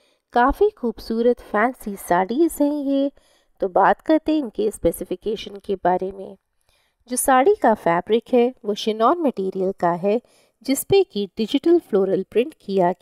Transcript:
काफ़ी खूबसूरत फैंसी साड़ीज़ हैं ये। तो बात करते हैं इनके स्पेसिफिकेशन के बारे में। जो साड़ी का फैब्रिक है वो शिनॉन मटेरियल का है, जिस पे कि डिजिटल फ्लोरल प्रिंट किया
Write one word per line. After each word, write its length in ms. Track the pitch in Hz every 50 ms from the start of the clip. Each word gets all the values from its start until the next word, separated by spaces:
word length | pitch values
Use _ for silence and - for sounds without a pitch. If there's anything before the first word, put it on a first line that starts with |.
| _ _ _ _ _ _ -
काफ़ी 340 | 240 240 277 - - 403 427
खूबसूरत 680 | - _ - 226 - - - - 226 226 233 247 240 - -
फैंसी 540 | - - - 226 262 254 - - 214 196 -
साड़ीज़ 640 | - - 175 175 190 190 233 294 339 320 - - 294
हैं 80 | 285 294 294 269
ये। 260 | 277 277 277 277 285 - _ _ _ _ _ _ _ _ _
तो 80 | - 190
बात 300 | 175 - 196 175 202 - -
करते 300 | - 311 302 - - 311
हैं 60 | 311
इनके 320 | 277 214 - - 208 214
स्पेसिफिकेशन 880 | - - - 170 185 - 190 - 185 - - 208 220 185 - 202 202 196 -
के 100 | - 196 185 -
बारे 280 | 175 180 180 185 190 196
में। 240 | 196 190 208 196 - _ _ _ _ _ _ _ _ _ _ _ _ _ 226
जो 60 | 247
साड़ी 380 | 247 - 277 262 254 277 392 415
का 200 | - - 240 214
फैब्रिक 600 | - - 170 170 175 - - 214 240 - - 254
है 120 | 240 240 254 254 _ -
वो 100 | 202 208
शिनॉन 440 | - - 226 214 220 226 254 349 349 320
मटेरियल 500 | 254 - - 190 190 - 190 185 190 - -
का 120 | 180 170 170
है, 280 | 175 175 202 208 247 - _ _ _ _ _ _ _ -
जिस 220 | - 277 - -
पे 180 | - 381 392 359
कि 240 | - - 202 202 180 _
डिजिटल 420 | - 220 - - - - 330 349 330
फ्लोरल 440 | - _ - 190 196 190 185 190 185 -
प्रिंट 240 | - 214 254 320 - _
किया 340 | _ - 196 190 175 175 185 -